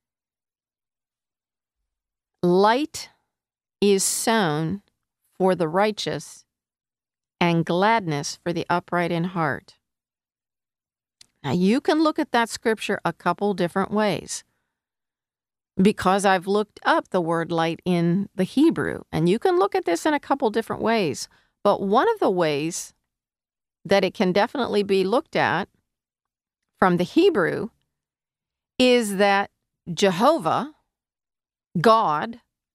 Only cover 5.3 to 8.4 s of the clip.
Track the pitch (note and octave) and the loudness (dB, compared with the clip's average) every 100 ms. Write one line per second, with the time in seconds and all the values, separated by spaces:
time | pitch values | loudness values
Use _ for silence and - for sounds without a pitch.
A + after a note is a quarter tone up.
5.3 | - F#3 F3+ D#3+ F3 G#3+ G#3+ D#3+ D3 - | -2 0 0 0 0 0 -2 -6 -8 -10
6.3 | - _ _ _ _ _ _ _ _ _ | -20 _ _ _ _ _ _ _ _ _
7.3 | - F3 E3+ D#3 F3 G3+ A3+ F3+ D3 D3 | -2 0 0 0 0 2 0 -2 -6 -6
8.3 | - | -10